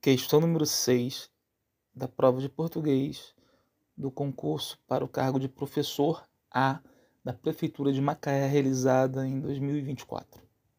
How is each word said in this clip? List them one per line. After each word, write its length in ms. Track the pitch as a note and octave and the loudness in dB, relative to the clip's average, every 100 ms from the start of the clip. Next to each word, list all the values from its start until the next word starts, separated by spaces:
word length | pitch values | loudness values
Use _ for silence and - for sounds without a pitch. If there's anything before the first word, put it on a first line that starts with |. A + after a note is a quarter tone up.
Questão 400 | - C3 - D3 | 4 2 4 2
número 240 | E3 D#3+ | 4 2
seis 640 | D3 - - B2+ B2 - - _ _ _ _ _ _ | 0 0 2 2 0 -6 -14 _ _ _ _ _ _
da 140 | - C3 | -12 -12
prova 340 | - C3 B2+ | 2 2 4
de 80 | C3+ | -2
português 840 | - D#3+ E3 D3+ C3+ C#3 - - _ _ _ _ _ _ - | -4 -6 -2 0 0 0 -6 -16 _ _ _ _ _ _ -8
do 160 | C#3 | -8
concurso 680 | C3 C#3+ C3 D3+ D3+ - - _ | -4 -6 -4 -6 -4 -6 -12 _
para 180 | C3 | -4
o 40 | C3+ | -2
cargo 320 | - C3 C3 | -2 0 0
de 80 | C3+ | -2
professor 760 | - C#3 - C#3+ - C#3+ D#3+ - _ _ | -6 -6 -2 -4 0 0 0 -8 _ _
A 300 | B2+ C3+ C3+ - _ _ _ | 0 0 -2 -10 _ _ _
da 80 | - | -10
Prefeitura 600 | B2 - D#3 D#3+ - C#3 | -6 -4 -2 -4 -2 0
de 80 | C3+ | 2
Macaé, 460 | C#3+ D3+ - C#3 C#3 | 0 -2 -2 0 2
realizada 800 | C#3+ C3+ C3 B2+ B2+ C3 C3 C3 | 2 2 2 4 4 4 0 -4
em 140 | C3 | -4
dois 180 | C3+ C#3+ | -4 -4
mil 180 | C#3 D3 | -2 -4
e 40 | |
vinte 220 | C#3 C3 | -4 -8
e 40 | - | -8
quatro. 340 | - - - - _ _ | -12 -12 -20 -20 _ _